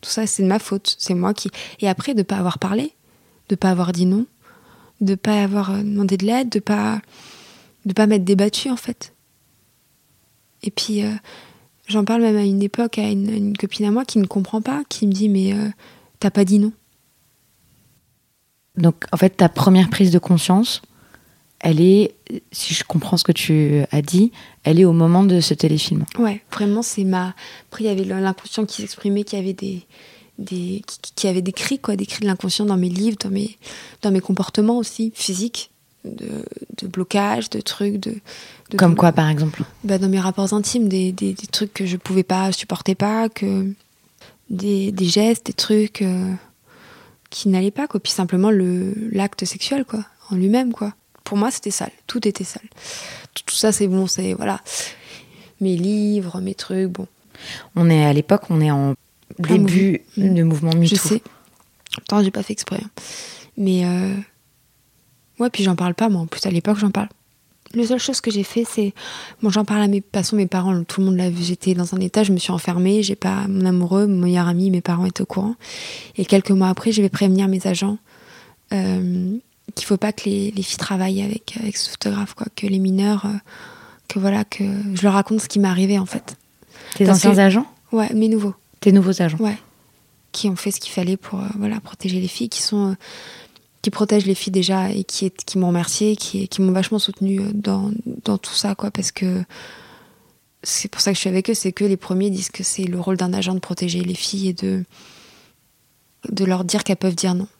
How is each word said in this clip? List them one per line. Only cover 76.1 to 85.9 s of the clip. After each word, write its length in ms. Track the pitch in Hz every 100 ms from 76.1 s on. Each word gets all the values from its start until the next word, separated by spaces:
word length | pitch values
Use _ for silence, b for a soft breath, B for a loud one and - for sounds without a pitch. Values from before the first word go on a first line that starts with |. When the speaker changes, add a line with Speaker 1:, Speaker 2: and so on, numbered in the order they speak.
| -
Speaker 1:
Et 80 |
quelques 280 | 185 196 190
mois 160 | 196 185
après, 240 | 185 -
je 100 | 214
vais 60 | 196
prévenir 400 | - 202 185 196
mes 180 | 190 190
agents, 320 | 175 196 214 _ b b b b b _
euh, 640 | 196 190 185 180 180 180 214 _ _ -
qu'il 120 | - -
faut 100 | 196
pas 160 | 214
que 140 | 214 202
les... 260 | 202 202
les 100 | 202
filles 160 | 190 -
travaillent 440 | - 190 185 190
avec, 340 | 202 220 - 226
avec 180 | 220 -
ce 140 | -
photographe, 440 | - 208 202 202
quoi, 120 | - 214
que 140 | - 202
les 100 | 190
mineurs, 480 | 190 190 202 208 202
euh, 80 | 202 _ B B B B B _
que 140 | 202
voilà, 240 | 190 202
que 180 | 208 - 196 202 202
je 80 | 185
leur 120 | 196
raconte 260 | 196 196 220
ce 80 | -
qui 100 | 202
m'est 80 | 196
arrivé, 320 | 180 190